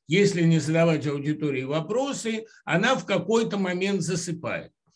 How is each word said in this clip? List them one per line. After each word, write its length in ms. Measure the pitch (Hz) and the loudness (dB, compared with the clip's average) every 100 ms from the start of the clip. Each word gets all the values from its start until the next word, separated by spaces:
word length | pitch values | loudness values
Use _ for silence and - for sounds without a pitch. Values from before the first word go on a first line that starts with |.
| - | 0
если 360 | 185 202 175 | 4 4 4
не 160 | 165 160 | 4 4
задавать 480 | 143 165 170 151 147 | 2 4 4 2 -2
аудитории 560 | 139 143 151 151 131 | -4 -4 -2 -2 -2
вопросы, 800 | 131 156 156 233 277 196 226 220 - - - | -4 -4 -2 -2 -2 -4 -6 -6 -10 -12 -2
она 300 | 170 233 262 | 2 2 0
в 100 | - | 0
какой-то 520 | 190 190 226 220 202 | -2 2 0 2 -2
момент 440 | 185 180 196 190 | -2 -2 -2 -2
засыпает. 720 | 156 180 175 165 117 85 - _ _ | -2 -4 -4 -6 -6 -6 -8 _ _